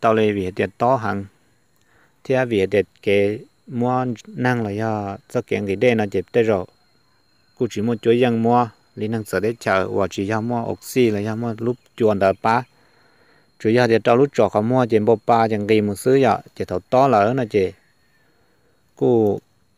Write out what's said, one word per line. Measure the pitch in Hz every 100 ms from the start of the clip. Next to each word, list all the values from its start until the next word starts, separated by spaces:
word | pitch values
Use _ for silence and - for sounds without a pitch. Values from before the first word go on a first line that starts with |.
tàu | 117
lên | 110 107
vì | 101 90
tiền | 101 98 -
to | 120 131
hàng. | 110 98 101 _ _ _ _ _ _ _ _ _
Thế | - 131
vì | 127 104 95
tiền | 104 92 _
cái | 107 101 101 113 - _ -
mua | 123 123 127 127 110 -
năng | 180 127 120
là | 104
do, | 101 113 107 101 98 _
do | 123 -
kiện | 101 101
cái | 95
đen | 123 113
nó | 104
chụp | 95 -
tới | 120
rồi. | 113 98 92 _ _ _ _ _ _ _ _ -
Cô | 117
chỉ | 104
mua | 113 113
chuối | 117 120
giang | 123 113
mua, | 113 120 113 _ _ 110
lý | 107
năng | 113
sợ | 104 -
để | 107 117
chờ, | - 95 95
và | 104 92
chỉ | - 98
do | 110
mua | 117 120
oxy | 110 92 - 131 117
là | 104
do | 107 110
mua | 117 107
lúc | 117 123 _ -
chuồn | 110 101
đợt | 98 95
ba. | 113 117 127 _ _ _ _ _ _ _ _ _
Chủ | 110
yếu | 120 120
thì | 113
trâu | - 120
lúc | 143
trọ | - 101
không | 104 113
mua, | 127 117
chỉ | 110
mua | 107 110 -
ba, | 117 113
chẳng | 104 104
gì | 110
một | 104
xứ | 98 127 135
vậy, | 123 98 -
chỉ | -
thầu | 95 92 -
to | 127 139
là | 107 101
nó | 131 110
chỉ. | 104 90 - _ _ _ _ _ _ _ _ _ _ _ -
Cô, | 131 117 104 104 _ _ _